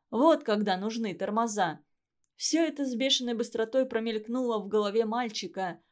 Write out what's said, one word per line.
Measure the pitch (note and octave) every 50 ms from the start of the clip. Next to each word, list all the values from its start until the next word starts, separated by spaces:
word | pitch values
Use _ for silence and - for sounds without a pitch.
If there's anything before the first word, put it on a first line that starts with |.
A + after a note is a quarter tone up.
| _ _
Вот | - A3 C#4 E4 D#4 D4 -
когда | - G#3 G#3 G#3 G#3 F#3
нужны | F3+ G3 A3 A3+ A#3 A3+ G3+ F3
тормоза. | E3+ G3 G3 G#3 A3 A#3+ A#3 G#3 G#3 F#3 E3 D#3 - _ _ _ _ _ _ _ _ _ _ _
Всё | _ - - D4 D#4+ E4
это | D#4 D#4 C#4 C#4+
с | C4 B3
бешеной | A3 C4 C4+ C4 - B3+ A#3+ A#3
быстротой | G#3+ A#3 A3+ - A3+ A3 A3 B3+ C4 C4
промелькнуло | C4 B3 A3+ A3+ A#3 A3 G#3+ G#3+ A3+ A#3 B3+ B3+ A#3+ A3+ G#3+
в | F#3+
голове | G3+ G3+ G#3+ G#3 G3+ G3 A3+ A3+
мальчика. | G#3+ A3+ A#3+ B3 A3+ G#3+ - - E3+ - G3 F#3+ F3+ E3 - _ _